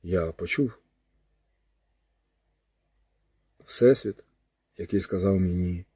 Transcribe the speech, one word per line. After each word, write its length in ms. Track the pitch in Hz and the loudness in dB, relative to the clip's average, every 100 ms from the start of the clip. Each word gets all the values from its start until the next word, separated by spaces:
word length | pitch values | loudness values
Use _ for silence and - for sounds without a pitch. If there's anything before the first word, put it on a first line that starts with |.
я 280 | 87 90 82 | -2 -2 -2
почув 420 | - 87 - 131 - _ _ _ _ _ _ _ _ _ _ _ _ _ _ _ _ _ _ _ _ _ _ _ _ _ _ _ _ - | -6 -6 -2 -2 -4 _ _ _ _ _ _ _ _ _ _ _ _ _ _ _ _ _ _ _ _ _ _ _ _ _ _ _ _ -8
Всесвіт, 580 | - 123 135 107 - _ _ _ _ _ - | 4 6 4 0 -10 _ _ _ _ _ -16
який 220 | 87 101 | -4 -2
сказав 400 | - 98 98 95 | -2 -2 2 2
мені 460 | 92 90 90 87 90 | 2 0 -2 -4 -10